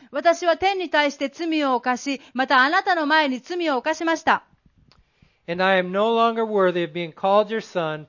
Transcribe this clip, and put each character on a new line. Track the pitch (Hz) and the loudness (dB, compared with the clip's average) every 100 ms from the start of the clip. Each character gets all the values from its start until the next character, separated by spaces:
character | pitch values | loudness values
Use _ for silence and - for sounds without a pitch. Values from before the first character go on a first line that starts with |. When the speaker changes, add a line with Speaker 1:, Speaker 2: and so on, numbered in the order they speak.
| 247 | -12
Speaker 1:
私 | 277 339 330 349 | -2 0 2 0
は | 320 | 0
天 | 381 381 | 0 -2
に | 339 | 0
対 | 302 285 | 0 0
し | 285 | -2
て | 277 | -6
罪 | - 339 311 277 | -6 -4 0 0
を | 240 | 0
犯 | 254 247 | -2 -4
し、 | 277 269 - | -4 -8 -6
ま | 240 269 | -4 2
た | 269 | 4
あ | 269 | 4
な | 370 | 2
た | 381 349 | 0 0
の | 294 | 2
前 | 311 285 | 2 2
に | 254 | -2
罪 | - 349 320 | -6 -4 -2
を | 254 | -2
犯 | 302 320 | -2 -2
し | 330 | -2
ま | 320 | -2
し | |
た。 | - 202 - _ _ _ _ _ _ _ _ _ - | 0 -2 -4 _ _ _ _ _ _ _ _ _ -8
Speaker 2:
And | 175 | 0
I | 190 190 | 2 2
am | 180 | 0
no | 190 226 226 | 0 0 2
longer | 233 226 220 | 0 0 -2
worthy | 208 185 175 | 2 2 2
of | 165 | -4
being | 170 170 | -6 -10
called | - 196 202 208 | -4 2 2 2
your | 220 | -4
son. | - 180 156 156 | -6 -4 -4 -6